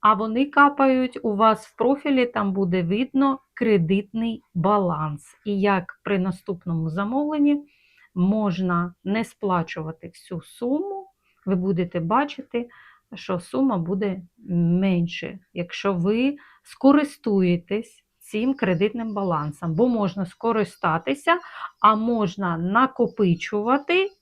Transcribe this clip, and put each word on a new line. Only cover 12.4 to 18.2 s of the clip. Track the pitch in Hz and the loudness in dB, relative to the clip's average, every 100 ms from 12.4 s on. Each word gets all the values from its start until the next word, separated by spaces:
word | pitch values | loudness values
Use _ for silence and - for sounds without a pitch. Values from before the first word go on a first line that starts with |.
| 262 233 240 - - _ _ | -8 -8 -8 -16 -20 _ _
що | 180 - 180 | -18 -6 -6
сума | - 254 269 196 | -4 -2 0 0
буде | 165 196 202 185 175 _ 220 | -2 -2 -4 -6 -12 _ -4
менше, | 175 170 175 190 175 170 - - 190 _ | 0 2 2 2 2 0 -6 -12 -14 _
якщо | - 175 - 196 | -10 -10 -4 -2
ви | 185 180 220 262 285 - _ | 0 0 2 0 -2 -14 _
скористуєтесь | _ - 269 294 294 - - 196 180 175 - 202 226 _ _ _ | _ 2 4 6 2 -6 -2 2 2 0 -2 -6 -6 _ _ _